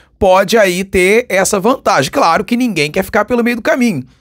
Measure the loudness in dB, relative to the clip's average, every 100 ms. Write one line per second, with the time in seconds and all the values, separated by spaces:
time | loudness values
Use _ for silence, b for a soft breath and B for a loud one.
0 | B -2 2 2 2 2 2 0 -2 0
1 | 2 2 0 -2 0 0 0 0 0 0
2 | 0 0 2 0 0 -2 -2 -2 -2 -4
3 | -2 -2 -2 -2 -2 -2 -2 0 0 -2
4 | -8 b